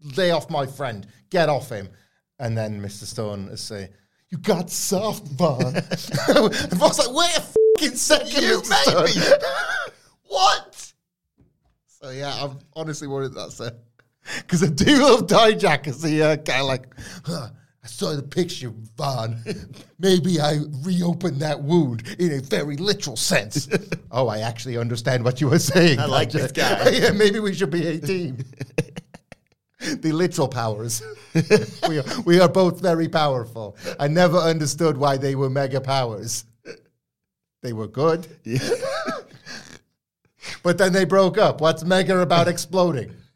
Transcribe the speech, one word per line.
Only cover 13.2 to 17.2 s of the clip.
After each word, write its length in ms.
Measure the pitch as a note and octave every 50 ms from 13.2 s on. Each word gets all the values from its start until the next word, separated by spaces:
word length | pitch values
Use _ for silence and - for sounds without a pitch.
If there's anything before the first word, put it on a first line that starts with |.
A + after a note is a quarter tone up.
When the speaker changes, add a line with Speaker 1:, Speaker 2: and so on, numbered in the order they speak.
| C3+ C3 -
Speaker 1:
that's 260 | - - - - -
it. 140 | A#2 A#2 A#2 - - _ _ _ _ _ _ _ _ - - - - -
'Cause 140 | F3+ E3 F3
I 40 | D3+
do 340 | D#3 C3+ - - D4 C4+
love 240 | C4+ C#4+ A#3+ B3+ F#3 E3
Dijak 600 | F3+ G3 A3+ A3 A3 - G3+ F#3 D3+ C#3+ - D#3
as 140 | B2 A2
the, 200 | E3 D#3 D3+ D3+
uh, 140 | D#3 D3+ D#3
guy 260 | D3 D#3 E3+ C3+ B2+
like, 240 | C#3 C3+ C3 B2+ B2+ - - - - - - -